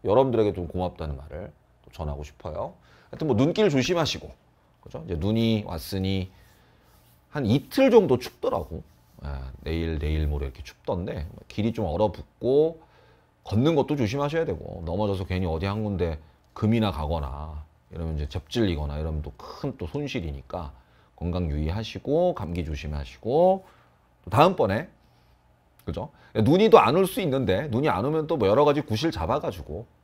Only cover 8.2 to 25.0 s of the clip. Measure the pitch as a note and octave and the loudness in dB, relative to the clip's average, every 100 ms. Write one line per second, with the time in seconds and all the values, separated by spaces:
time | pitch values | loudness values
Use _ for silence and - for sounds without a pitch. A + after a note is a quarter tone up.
8.2 | - - - - D#2 E2 - _ _ - | 0 -6 -2 -2 -4 -12 -14 _ _ -14
9.2 | C#2+ C2+ C2 C2 - E2 E2 D#2+ D#2 D#2 | -10 -10 -10 -12 -6 -4 -2 -2 -2 0
10.2 | D2+ D2 C2+ - - - - F2+ G2 - | 0 -2 -4 -10 -18 -14 -6 -6 -4 -8
11.2 | D#2+ - - - G#2+ A2+ F#2+ D#2+ G#2+ F2 | -10 -14 -14 -4 -2 -2 -4 0 0 -2
12.2 | - _ A2+ C#3 D#3+ E3 - _ _ _ | -16 _ 2 4 2 -2 -20 _ _ _
13.2 | _ _ - G2 C#3 D#3+ B2+ D3 G#2+ C3+ | _ _ -4 2 4 2 2 0 0 0
14.2 | C#3+ E3 E3 F2 - F2 E2 F2+ G#2 F#2+ | -2 -2 -4 -4 -8 -10 -6 -2 0 -2
15.2 | F#2+ F2+ F2+ D#2+ G2 G#2 G#2+ F#2+ F2 D2+ | -2 -2 0 -2 -2 -2 -4 -2 -2 -4
16.2 | - _ _ - A2 A#2 A2 D#2 D2+ E2 | -10 _ _ -2 2 2 2 -2 -4 -2
17.2 | C#2 C#2+ D#2 D#2 D2+ _ _ E2+ E2 D#2 | -4 -8 -10 -12 -16 _ _ -8 -6 -4
18.2 | D2 F#2 - A#2+ G#2+ D#2+ D2 D2 D#2+ D#2 | -4 -8 -6 -2 0 0 -4 -6 -6 -6
19.2 | D2 - - - D3 - F2 C#3+ D3 B2 | -8 -12 -18 -10 -8 -8 -8 -6 -6 -6
20.2 | E2 C#2 - F2 D#2+ - _ _ _ - | -6 -10 -10 -10 -10 -14 _ _ _ -8
21.2 | E2+ F2 E2+ D2 D2+ F#2+ A2 F#2+ - D3+ | -4 -2 -2 -2 -2 -2 -6 -10 -2 2
22.2 | F3+ E3+ - E2+ D#2+ D2 D#2 D2+ C#2 - | 2 -2 -6 -6 -6 -6 -6 -8 -8 -10
23.2 | G#2+ C#3+ F#3 F#3+ - _ _ _ _ _ | -2 4 4 2 -4 _ _ _ _ _
24.2 | - G#2 E3+ F#3+ A2+ G#2 E3+ _ | -2 4 6 6 2 0 -4 _